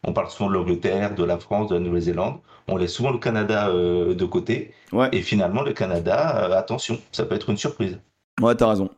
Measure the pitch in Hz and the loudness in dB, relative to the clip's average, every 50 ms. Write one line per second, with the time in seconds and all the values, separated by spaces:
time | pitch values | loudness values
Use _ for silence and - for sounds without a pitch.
0 | - 87 - 107 90 - - - 101 98 98 92 85 87 87 82 - 95 95 98 | -4 -2 -2 -2 -2 -2 -4 -4 -2 0 0 0 2 0 0 0 0 0 0 0
1 | 104 101 - 90 85 85 87 85 - - 104 104 107 101 92 85 87 87 87 87 | 0 -2 -2 -2 0 0 0 -2 -2 -2 -2 -2 0 0 0 0 0 0 0 0
2 | 80 87 85 85 92 - 147 - _ _ - - _ - 95 90 90 85 - - | 0 0 0 0 -2 -2 -4 -8 _ _ -20 -14 _ -4 -2 0 0 -2 -2 -2
3 | 120 139 123 120 - 123 113 107 104 101 110 104 104 98 90 90 87 87 87 87 | -2 -2 -2 0 -2 0 0 0 0 2 2 2 2 2 2 2 2 2 2 2
4 | 87 87 90 90 95 85 - 90 - - 110 - - - - - - - - 117 | 2 0 0 0 -2 0 0 -2 0 0 -2 -2 -4 -10 -14 -20 -14 -2 0 2
5 | 127 - - 95 85 - 110 104 92 87 98 110 107 - - - 104 92 90 87 | 2 2 0 -2 -2 0 2 2 2 2 0 0 -2 -2 -2 -2 -2 -2 -2 -2
6 | 82 92 98 131 151 165 131 107 92 92 92 95 95 - 117 123 - - 113 - | 0 2 2 2 2 2 2 0 2 2 2 2 2 0 -4 -6 -4 -6 -6 -6
7 | - _ - - - - 101 104 - - 104 101 - 143 - - 110 95 90 - | -8 _ -4 -4 -2 -2 -2 -2 -2 -2 -2 -2 -2 -6 -2 -2 -4 -4 -4 -10
8 | _ _ _ _ _ _ _ - 110 117 120 117 120 110 107 98 98 95 - | _ _ _ _ _ _ _ 2 4 4 4 4 4 4 4 2 0 -4 -6